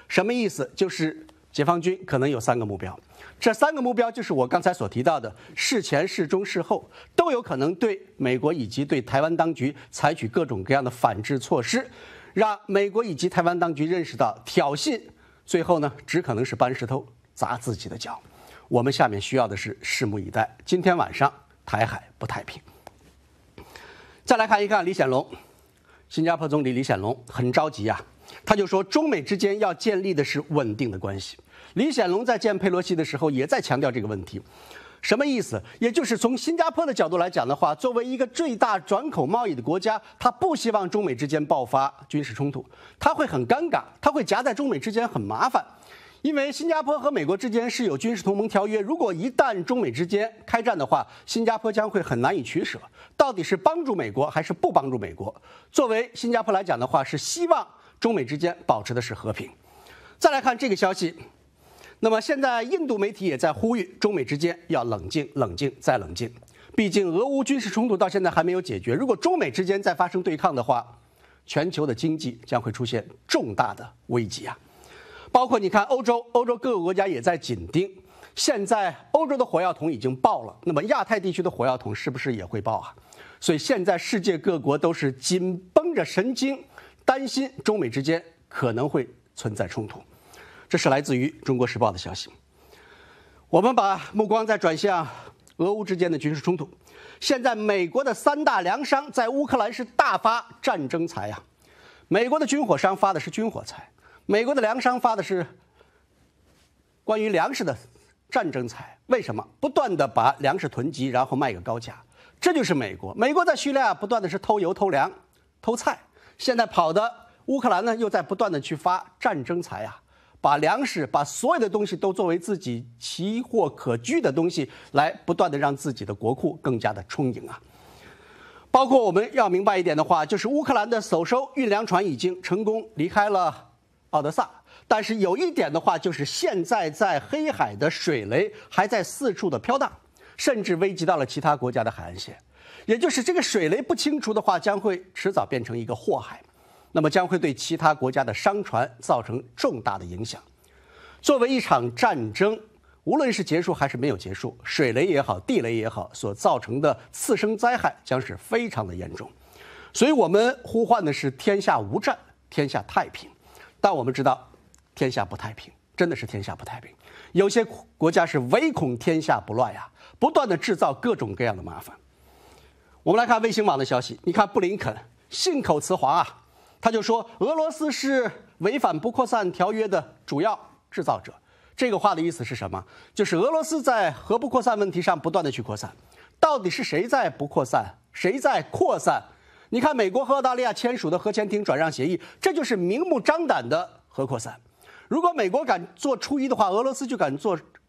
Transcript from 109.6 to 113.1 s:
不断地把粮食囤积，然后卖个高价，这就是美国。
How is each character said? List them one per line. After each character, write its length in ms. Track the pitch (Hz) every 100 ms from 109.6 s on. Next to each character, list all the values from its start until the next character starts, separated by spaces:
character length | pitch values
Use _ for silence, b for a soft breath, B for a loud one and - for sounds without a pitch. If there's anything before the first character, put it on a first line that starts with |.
不 80 | 277
断 260 | 302 254
地 140 | 165 135
把 260 | 117 120 139
粮 180 | 139 185
食 80 | 147
囤 220 | - 165
积， 180 | 127 135
然 160 | 123
后 120 | 127 131
卖 160 | 139
个 80 | 90
高 180 | 95 117
价， 240 | 117 - _ b b b
这 120 | 359
就 120 | 320
是 100 | 190
美 220 | 151 107 90
国。 180 | 95